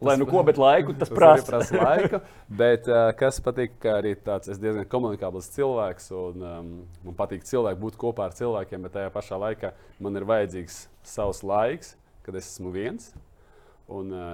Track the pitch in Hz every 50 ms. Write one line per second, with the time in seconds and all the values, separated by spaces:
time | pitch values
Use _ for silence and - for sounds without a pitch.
0 | - 135 139 131 139 127 170 185 165 151 139 143 135 135 143 170 151 143 - 139
1 | 151 - 117 - 147 160 151 139 127 - 120 120 117 - - - 113 127 151 208
2 | 202 185 - 101 - - - - - - 104 101 117 120 120 117 117 - 120 117
3 | 117 113 110 - 135 135 131 - - 127 120 123 123 117 - - - 113 107 104
4 | 104 107 101 95 - - 101 98 - - 101 98 101 107 107 107 98 95 - 127
5 | 123 110 104 98 101 92 92 92 90 - - - 139 135 131 117 107 95 90 87
6 | - - 95 92 92 90 87 90 92 87 85 85 85 85 85 87 90 87 87 -
7 | - 90 87 - 101 98 101 92 - - - 127 117 104 95 90 104 110 104 -
8 | - 120 113 - 101 92 92 - 120 120 113 104 95 - - 92 92 92 - 101
9 | 98 95 - 101 104 - 98 95 98 110 110 - - 95 - - - - - _
10 | 95 101 101 98 98 98 113 110 104 92 87 92 87 82 - - - - - _
11 | - - - - - 101 95 - - 98 98 104 110 120 151 175 - - - _
12 | _ _ _ - - - 95 92 90 - - - 92 90 90 95 104 120 202 233
13 | - - - - - _ _ _ - _ _ _ _ _ _ _ _ _ 95 98
14 | 95 95 95 92 90 87